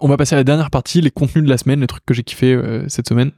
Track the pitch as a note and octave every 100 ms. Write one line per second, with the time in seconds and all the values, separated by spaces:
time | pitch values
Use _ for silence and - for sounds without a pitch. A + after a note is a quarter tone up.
0 | C#3 C#3 C#3+ D3 C3 D3+ D3 C3 - F3
1 | D3+ - C#3+ D#3+ D3+ B2+ - C#3 B2+ -
2 | - A#2+ A#2 - B2+ B2+ B2 A2+ - -
3 | B2 A#2 C3+